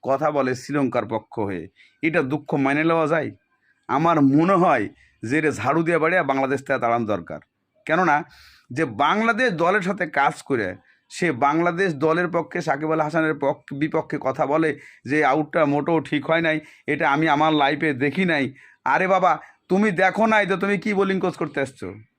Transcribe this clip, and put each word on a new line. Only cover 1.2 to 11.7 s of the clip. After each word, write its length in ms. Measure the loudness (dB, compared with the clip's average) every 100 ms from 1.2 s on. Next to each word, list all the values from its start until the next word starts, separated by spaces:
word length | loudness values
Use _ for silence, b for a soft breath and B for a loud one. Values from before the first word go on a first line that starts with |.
| -6 -6
হয়ে, 280 | -6 -6 -10 b b b
এটা 200 | -2 0
দুঃখ 320 | 0 -4 -2
মেনে 300 | 0 0 2
নেওয়া 240 | 2 2 2
যায়? 240 | 0 -4 -10 _ _ _ _ _
আমার 340 | 0 2 4
মনে 320 | 4 4 4
হয় 360 | 4 4 2 -2 -10 b b
যে 180 | -4 0
রে 100 | 0
ঝাড়ু 320 | -2 0 0
দিয়ে 140 | 2 2
বাড়িয়া 260 | 2 0
বাংলাদেশ 420 | 0 0 0 -2 -2
থেকে 140 | -2
তাড়ানো 260 | 0 0 0
দরকার। 340 | -4 -4 -14 _ _ _ _ -4
কেননা 380 | 0 2 2 -2 b b b b
যে 140 | -4 -2
বাংলাদেশ 680 | 0 0 2 0 2 0
দলের 280 | 0 2 2
সাথে 260 | 0 -4 -4
কাজ 340 | 0 0 0
করে 340 | -4 -2 -2 -8 b b b
সে 220 | -4 -2
বাংলাদেশ 600 | 2 2 2 0